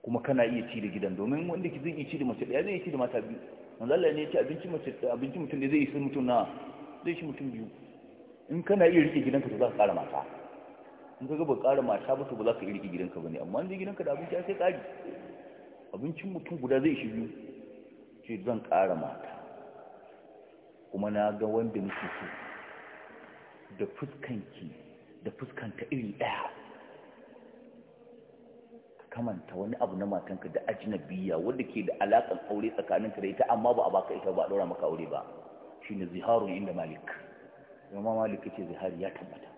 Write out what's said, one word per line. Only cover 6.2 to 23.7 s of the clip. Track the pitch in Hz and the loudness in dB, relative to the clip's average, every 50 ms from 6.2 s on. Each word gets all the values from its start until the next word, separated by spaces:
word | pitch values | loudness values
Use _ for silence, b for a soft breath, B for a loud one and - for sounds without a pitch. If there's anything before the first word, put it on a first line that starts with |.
| 127 | 2
na, | 123 123 117 - - - - - - - - - - - - - | 4 6 4 4 2 -2 -10 -10 -12 -12 -14 -14 -16 -16 -6 -4
zai | 165 170 170 | -4 -4 -2
ci | 165 | -4
mutum | 151 135 - 143 135 | -8 -6 -6 -6 -6
biyu. | 117 113 113 101 - - - - - - - - - - - - - - - - | -6 -6 -8 -10 -12 -16 -20 -20 -20 -20 -20 -20 -20 -20 -20 -20 -20 -20 -8 -4
In | 147 170 165 | -2 -2 4
kana | - 202 202 175 | 4 6 10 10
iya | 165 180 170 147 151 | 10 10 10 8 8
riƙe | 147 151 - | 6 4 4
gidanka | 135 131 139 131 123 | 6 4 4 2 2
to | 107 104 | 2 4
za | 123 117 | 4 4
ka | - | 6
ƙara | - 104 98 90 | 6 6 6 6
mata. | 85 - - - 69 69 - - - - - - - - - - - - - - - - - - - | 2 0 0 -2 -4 -4 -4 -10 -12 -14 -14 -14 -16 -16 -18 -18 -18 -20 -20 -20 -20 -20 -20 -14 -10
In | 127 | -6
ka | 131 156 | -4 -2
ga | 151 165 | 0 2
ba | 151 131 104 | 2 2 4
ƙara | - 131 135 135 127 | 6 6 6 6 6
mata | 120 104 98 - - 131 | 4 2 2 4 2 0
ba | 139 139 - | 0 0 -4
to | 135 | -4
ba | 110 107 | 0 2
za | 113 113 | 2 2
ka | - 98 | 2 0
iya | 95 104 98 | -4 -4 -4
riƙe | - 98 85 | -4 -4 -4
gidanka | 90 92 87 - 90 | -2 -2 -2 -4 -6
ba | 80 85 | -6 -6
ne. | 80 - - | -4 -4 -6
Amma | 85 98 120 | -2 -2 -2
in | 170 185 | -2 -2
dai | 190 190 | -4 -6
gidanka | 190 196 202 - 170 | -6 -6 -4 -4 -2
da | - 143 | -2 -2
abinci | 143 165 170 170 175 | -2 -2 -2 -2 -2
ai | 180 | -2
sai | 180 196 | -2 -2
ƙari. | - 175 185 180 139 - - - - - - - - - - - - - - - - - - - - - - - | 4 4 4 4 2 -6 -10 -12 -10 -10 -10 -10 -10 -12 -14 -14 -14 -16 -16 -18 -18 -18 -20 -20 -20 -16 -12 -8
Abincin | 95 120 160 160 - - 196 | -6 -4 -4 -4 -4 -6 -6
mutum | 190 165 - - 170 156 127 | -6 -6 -6 -6 -6 -4 2
guda | 123 131 135 | 4 4 6
zai | 135 160 143 | 6 4 2
ishi | - - - | 2 -2 -4
biyu. | 110 113 - - - - - - - - - - - - - - - - - - - - - | -4 -4 -4 -6 -8 -12 -12 -14 -14 -14 -16 -16 -18 -18 -20 -20 -20 -20 -20 -20 -20 -20 -10
Ce | - 117 101 92 | -8 -8 -4 0
zan | 117 117 110 - - | 0 0 0 2 4
ƙara | - 90 98 95 90 | 6 6 6 6 4
mata. | 78 78 - - - - - - - - - - - - - - - - - - - - - - - - - - - - - - - - - - - - - - | 0 0 -4 -6 -8 -10 -12 -12 -12 -14 -14 -16 -16 -16 -16 -16 -18 -18 -18 -20 -20 -20 -20 -20 -20 -20 -20 -20 -20 -20 -20 -20 -20 -20 -20 -20 -20 -18 -8 -4
Kuma | 98 101 104 | -2 -2 0
na | 104 104 104 104 104 | 2 4 4 4 4
ga | 104 110 | 2 0
wanda | 107 107 113 113 113 107 107 | 2 4 4 2 2 0 -2
nake | 95 98 92 - - 90 - - | -2 -2 -4 -4 -6 -6 -6 -6
so | 104 90 - - - - - - - - - - - - - - - - - - - - - - - - - - - - | -8 -8 -8 -10 -10 -12 -12 -12 -14 -14 -14 -16 -16 -16 -16 -18 -18 -18 -18 -18 -18 -18 -20 -20 -20 -20 -20 -20 -20 -18